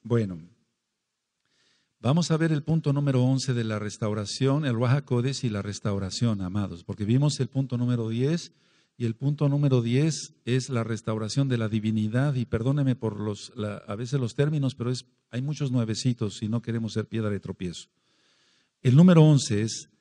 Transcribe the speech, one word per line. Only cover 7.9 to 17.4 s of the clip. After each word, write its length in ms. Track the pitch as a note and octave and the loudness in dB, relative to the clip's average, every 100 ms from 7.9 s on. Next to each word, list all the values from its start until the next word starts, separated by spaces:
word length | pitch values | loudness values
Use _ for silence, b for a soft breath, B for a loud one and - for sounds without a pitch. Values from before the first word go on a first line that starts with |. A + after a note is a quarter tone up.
| B2 A2 | 0 -2
diez, 440 | A2+ C3+ E3+ - b b b b _ | -2 0 -2 -6 b b b b _
y 100 | A#2 | -6
el 100 | A2 | -2
punto 340 | C3+ D3 C#3+ | -4 0 0
número 320 | C#3+ D3 C3 | 2 4 2
diez 540 | A#2 B2+ D#3+ D3 - _ - | 2 2 2 -2 -10 _ -2
es 240 | B2+ B2 | -2 0
la 140 | B2 | -4
restauración 680 | A2+ A2 - A2 G#2+ C3+ C#3 | -4 -6 -4 -4 -2 -2 0
de 80 | A#2+ | 0
la 120 | A2 | 0
divinidad, 640 | A2 G#2+ A2 G#2+ A#2+ C#3+ B2+ | 0 0 0 0 0 0 -2
y 100 | A#2 | -2
perdóneme 500 | A2+ A#2 D3 C3+ B2 | -2 0 0 0 0
por 240 | A2 G#2 | -2 -4
los, 320 | G#2+ G#2 - - | -6 -6 -10 -8
la, 220 | G#2 G2+ | -6 -8
a 180 | - G#2 | -8 -8
veces 240 | A#2+ C#3 | -4 -4
los 160 | A#2+ - | -4 0
términos, 400 | C#3+ D#3 C3+ - | 0 0 -2 -2
pero 160 | A#2+ | -6
es, 160 | B2 - _ _ | -6 -8 _ _
hay 100 | A#2+ | -6
muchos 300 | C#3 D3 C#3+ | -6 -4 -2
nuevecitos 720 | B2 A2 G#2+ B2+ A#2 G#2 - | 0 0 -2 -2 -2 -4 -6
y 40 | G#2+ | -4
no 140 | A#2 | -4
queremos 320 | A#2 A#2 A2+ | -4 -6 -4
ser 140 | A2 G#2 | -6 -4
piedra 240 | A2 G#2+ | -4 -4
de 80 | |
tropiezo. 500 | G2+ | -4